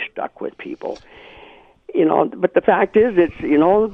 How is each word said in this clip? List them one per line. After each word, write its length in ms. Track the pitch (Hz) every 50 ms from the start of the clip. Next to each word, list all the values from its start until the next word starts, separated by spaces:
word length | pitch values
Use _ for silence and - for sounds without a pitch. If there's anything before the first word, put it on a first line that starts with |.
| - -
stuck 300 | - - 71 73 - -
with 160 | - - - -
people. 420 | - - 64 - - 90 - - - - - - - - - - - - - - _ _ _ _ _ - -
You 120 | - 165
know, 220 | 156 165 160 -
but 280 | 233 - - 185 180 -
the 60 | 180
fact 360 | 175 - 190 180 220 185 -
is, 220 | 220 220 247 208 175
it's, 200 | 175 156 - -
you 180 | 165 - 147 147
know, 300 | 156 175 196 208 220 220